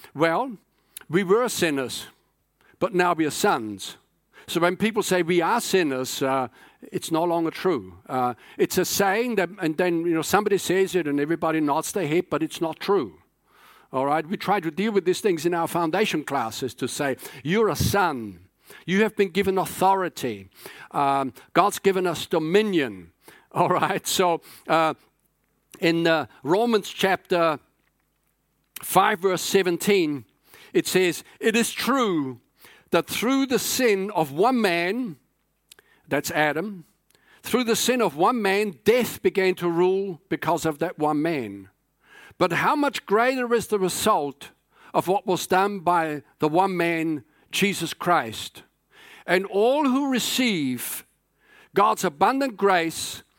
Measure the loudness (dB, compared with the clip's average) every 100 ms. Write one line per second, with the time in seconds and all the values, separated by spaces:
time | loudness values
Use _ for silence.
0 | -12 0 2 2 -4 -8 _ _ _ -20
1 | -4 -2 2 2 2 0 0 0 -4 -8
2 | -14 -20 _ _ _ _ _ -4 -2 2
3 | 2 2 0 0 0 0 -2 -10 -12 -18
4 | _ _ _ -20 -8 0 0 2 -2 -2
5 | 0 0 2 2 2 0 0 0 2 -2
6 | -6 -4 -2 0 -2 -8 -20 _ -10 -10
7 | -4 -2 0 0 -2 -2 -2 -2 -4 -16
8 | -8 -4 -2 -4 -10 -2 0 0 0 0
9 | 0 0 0 -2 -2 -2 -4 0 0 0
10 | 0 -2 2 2 2 0 0 0 0 0
11 | 0 0 0 -2 0 0 0 0 -2 -4
12 | 0 0 0 -2 -4 -4 -6 -4 0 0
13 | 0 -8 _ _ _ _ -20 -20 _ -2
14 | 0 0 -2 -4 -2 -2 -2 -2 0 2
15 | 2 2 0 0 0 0 -2 -2 0 0
16 | 0 -2 -4 -4 -4 -4 -8 -4 -6 -2
17 | -4 -4 -10 -10 -2 2 2 2 0 2
18 | 2 0 -8 -14 -20 _ -20 -14 -2 2
19 | 2 2 0 0 0 0 -2 2 2 2
20 | 0 -4 -6 -8 -12 -20 -20 -20 -8 -2
21 | 0 0 -2 -8 -2 2 2 2 0 0
22 | 0 -4 -2 -2 2 2 2 0 -2 -6
23 | -18 _ -20 -20 _ 0 2 2 0 -2
24 | -2 2 2 0 -4 -14 0 2 2 -2
25 | _ _ _ _ _ _ _ -2 0 2
26 | 2 2 0 -6 0 2 2 0 -2 -2
27 | 0 0 0 0 2 0 _ _ _ _
28 | _ _ _ _ _ _ _ -16 0 2
29 | 4 2 0 0 0 0 2 0 2 2
30 | 2 -2 -10 _ _ -20 -4 -2 0 2
31 | 2 -2 -8 -4 0 2 0 -2 0 0
32 | 2 0 -4 -8 _ _ -20 -20 _ 0
33 | 0 -2 0 0 2 0 -2 0 2 2
34 | 0 -2 -2 2 2 2 2 0 -2 -4
35 | -6 -10 _ _ _ _ _ -20 _ _
36 | -6 -4 -2 0 0 0 -6 -10 -18 _
37 | _ _ _ _ -4 -2 0 0 0 2
38 | 0 2 2 2 0 0 -2 0 2 2
39 | 2 -2 0 2 2 0 0 2 2 2
40 | -2 -8 -8 -4 0 0 0 -2 -4 -2
41 | -2 0 -2 -4 -6 -12 -18 _ _ _
42 | _ -20 -16 -2 0 2 0 2 0 -4
43 | -2 2 2 0 0 0 0 -2 -2 0
44 | 0 0 -2 -10 -18 _ _ _ -4 -2
45 | 0 0 0 -2 0 2 2 0 0 0
46 | 0 -4 -12 _ 0 2 2 2 0 0
47 | -2 -4 -8 _ _ -2 -2 -2 -6 -4
48 | 0 2 0 -6 -12 -16 -20 _ _ _
49 | -20 -12 0 0 0 0 2 2 2 2
50 | 0 0 -2 0 0 0 -2 -4 -8 -12
51 | -14 _ _ _ _ _ _ 0 2 2
52 | -4 0 2 2 -2 0 2 4 2 -4
53 | -8 -10 -18